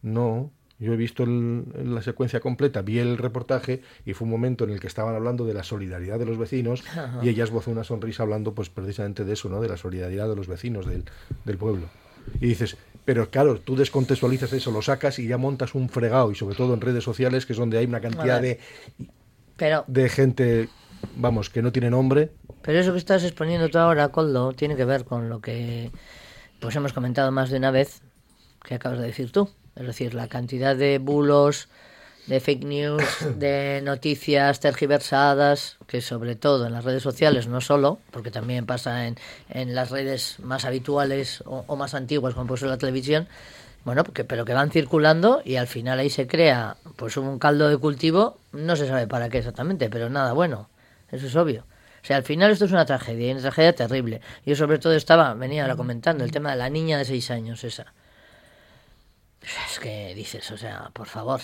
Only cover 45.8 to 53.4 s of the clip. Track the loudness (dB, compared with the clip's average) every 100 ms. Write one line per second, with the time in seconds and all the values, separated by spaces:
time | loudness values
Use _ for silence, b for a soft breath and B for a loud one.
45.8 | -2 0 0 0 -2 6 6 6 0 -8
46.8 | -18 -10 -6 -4 -4 2 4 6 6 4
47.8 | 2 2 2 4 4 0 _ -8 -2 0
48.8 | 2 0 0 -2 -2 -2 -4 -4 -4 -2
49.8 | -2 -2 -4 0 0 2 0 -2 -10 _
50.8 | b b b -10 -2 2 2 0 -8 b
51.8 | b b -2 0 0 4 4 6 4 4
52.8 | 4 2 -2 -4 -2 -2